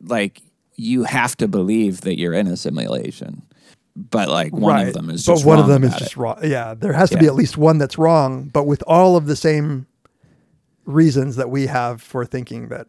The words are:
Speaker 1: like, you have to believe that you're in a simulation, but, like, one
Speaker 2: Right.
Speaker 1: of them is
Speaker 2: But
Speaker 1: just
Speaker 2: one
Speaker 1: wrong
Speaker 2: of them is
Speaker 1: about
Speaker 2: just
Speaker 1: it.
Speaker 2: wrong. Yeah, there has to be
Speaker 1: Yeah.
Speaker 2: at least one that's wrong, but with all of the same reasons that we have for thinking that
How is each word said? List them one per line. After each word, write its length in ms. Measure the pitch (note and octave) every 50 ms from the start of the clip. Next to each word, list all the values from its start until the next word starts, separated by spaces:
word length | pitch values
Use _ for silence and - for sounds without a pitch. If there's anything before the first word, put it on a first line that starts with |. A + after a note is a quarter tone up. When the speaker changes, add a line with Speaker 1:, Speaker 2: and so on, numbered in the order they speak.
Speaker 1:
like, 400 | - - A#2+ A2+ G2+ G2 - _ _ _ _ _ _ _ _
you 280 | - A2+ A2+ B2+ B2+ A#2+
have 340 | G2+ B2+ C3+ A#2+ B2 - -
to 100 | A#2+ G#2
believe 540 | F#2 G#2 F2+ F#2+ A2 A2+ A2 G2+ F#2 F2
that 160 | - F#2+ F2+ D2
you're 160 | E2+ F2 E2
in 140 | F#2 G#2+ F#2
a 100 | F2+ F2+
simulation, 840 | - - C2 C2 A1+ G1+ A#1 B1+ A1 - - - - - - - - _ _ _ _ _ _ _ _ _ -
but, 320 | - G2+ - - A2 G2 D2
like, 220 | D2 F2 D#2+ D2+
one 220 | - - - - D3+
Speaker 2:
Right. 120 | C#3 - -
Speaker 1:
of 60 | -
them 140 | - E2 -
is 120 | - - -
Speaker 2:
But 80 | - F3
Speaker 1:
just 120 | D#3+ C#3
Speaker 2:
one 120 | D3+ D#3 D3+
Speaker 1:
wrong 40 | D3+
Speaker 2:
of 60 | C3+
them 140 | C#3+ C3+ C3
is 60 | B2
Speaker 1:
about 100 | - -
Speaker 2:
just 120 | C#3 A#2 -
Speaker 1:
it. 40 | C3+
Speaker 2:
wrong. 200 | B2 A2+ A#2 - F3+
Yeah, 300 | D3+ C#3 B2 A#2 A2+ A2+
there 200 | A2+ - G3+ C3+
has 180 | D3 F#3+ F3
to 60 | - F3
be 80 | D#3+
Speaker 1:
Yeah. 60 | D3+
Speaker 2:
at 40 | C3+
least 200 | C3+ B2+ - - D#3
one 200 | D3+ D#3+ D#3+ D#3
that's 200 | C#3+ C3 - -
wrong, 500 | D#3+ D#3+ E3+ D#3+ C#3 C3 C3 B2+ C3+ C#3+
but 140 | - D3 C#3+
with 180 | D3 D3 C#3 - -
all 280 | D#3+ E3 F3+ F#3 F3+
of 120 | F3 D3+ C#3+
the 80 | D#3
same 500 | - - D#3+ D#3 D3+ D3 D#3 D3 C3 B2+ _ _ _ _ _ _ _ _ _ _ _ _ _ _ _ _ _ _ _ -
reasons 500 | - C#3 D#3 E3 D#3+ B2+ C#3 C3 C#3 B2
that 140 | B2 C3 A#2+
we 160 | B2+ C#3 C3+ B2
have 340 | C#3 B2+ A#2+ A#2+ A#2+ A2+
for 240 | - - - C3 A#2+
thinking 420 | A2+ - C3 B2 - A#2 A#2 A#2 A#2
that 180 | A#2 - A#2